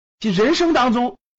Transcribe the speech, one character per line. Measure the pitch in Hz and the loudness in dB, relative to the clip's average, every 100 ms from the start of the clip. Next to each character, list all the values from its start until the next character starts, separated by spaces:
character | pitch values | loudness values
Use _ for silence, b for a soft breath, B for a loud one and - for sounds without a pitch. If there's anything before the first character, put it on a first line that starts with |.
| _ _ | _ _
其 | 220 | -4
实 | 180 | 0
人 | 240 339 | 0 2
生 | 339 | 0
当 | 302 247 | 2 0
中， | 233 247 - _ | 0 -4 -8 _